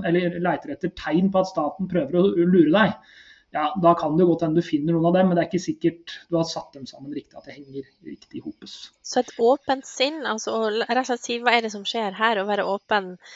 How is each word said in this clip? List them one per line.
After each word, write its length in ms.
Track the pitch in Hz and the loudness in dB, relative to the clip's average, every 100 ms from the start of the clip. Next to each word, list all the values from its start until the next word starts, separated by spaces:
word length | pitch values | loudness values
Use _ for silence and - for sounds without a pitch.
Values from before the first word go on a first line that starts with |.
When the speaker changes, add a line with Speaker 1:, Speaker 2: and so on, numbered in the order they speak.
| 180 | 0
Speaker 1:
eller 300 | 175 180 175 | 0 0 -2
leiter 320 | 180 151 - | -2 -2 -6
etter 160 | - 175 - | -8 -8 -6
tegn 320 | - 156 190 | -2 0 2
på 140 | 190 | 2
at 80 | 185 | 0
staten 400 | - 151 - 185 | -2 -4 -4 -4
prøver 260 | 175 139 175 | -2 0 2
å 60 | 196 | 2
lure 380 | 196 175 180 151 | 4 4 6 6
deg, 220 | 185 214 - - - - _ _ | 6 4 0 -12 -20 -20 _ _
ja, 140 | 151 151 151 | -4 -4 2
da 80 | 170 170 | 4 4
kan 160 | 156 160 | 2 4
det 80 | |
jo 60 | 180 | 4
godt 160 | 165 165 | 4 2
hende 160 | 160 | 0
du 20 | |
finner 320 | 165 151 151 170 | 0 0 0 2
noen 140 | 170 | 4
av 80 | 180 | 4
dem, 100 | 185 | 4
men 80 | 175 | 2
det 60 | |
er 60 | 156 | 0
ikke 100 | 185 185 | -2 -4
sikkert 500 | 151 170 170 - - - | -2 -2 -2 -8 -18 -4
du 60 | 170 | -4
har 80 | 160 | -2
satt 240 | - - 139 | -6 -12 -16
dem 100 | 131 | -18
sammen 240 | - 139 | -16 -14
riktig, 240 | 147 - - | -12 -14 -18
at 80 | - | -20
det 80 | - | -20
henger 260 | 139 135 135 _ 156 | -16 -14 -14 _ -20
riktig 320 | 143 _ - | -20 _ -14
i 40 | - | -14
hopes. 320 | - 107 - - _ | -16 -18 -20 -20 _
Speaker 2:
Så 160 | - - | -6 -4
et 140 | 254 - | -4 0
åpent 480 | 233 285 - 269 | 2 2 0 -6
sinn, 380 | - - 269 320 | -6 -4 -4 -2
altså 320 | 226 220 220 220 | -6 -6 -4 -4
å 80 | 220 | -2
l-, 160 | 214 208 | -2 -2
rett 140 | 240 | -2
og 60 | 262 | -2
slett 140 | 240 - | -6 -6
si, 80 | 233 | -4
«Hva 140 | 240 233 | 0 2
er 80 | 220 | 0
det 60 | 208 | -6
som 80 | |
skjer 320 | 196 233 214 185 | -6 -4 -4 0
her?» 240 | 220 214 | 0 0
og 80 | 196 | 0
være 160 | 202 185 | -2 -2
åpen 460 | 202 - 214 190 180 - | -4 -2 -2 -2 -10 -18